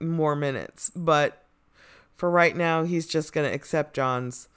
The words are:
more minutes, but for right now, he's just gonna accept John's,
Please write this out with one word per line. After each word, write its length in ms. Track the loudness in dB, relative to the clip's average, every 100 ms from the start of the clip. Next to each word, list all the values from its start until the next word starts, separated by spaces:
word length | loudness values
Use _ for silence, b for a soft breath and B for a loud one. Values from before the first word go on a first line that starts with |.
more 340 | -4 0 0
minutes, 560 | 0 -2 -4 -8 -8 -8 -4
but 480 | 2 2 2 -4 _ _ _ b b b b -4
for 140 | 2
right 260 | 4 4 4
now, 280 | 0 0
he's 220 | 0 -2 -2
just 260 | -4 -2
gonna 200 | -2 -2
accept 420 | -2 -2 -2 -2
John's, 540 | -2 -2 -2 -4 -10 -14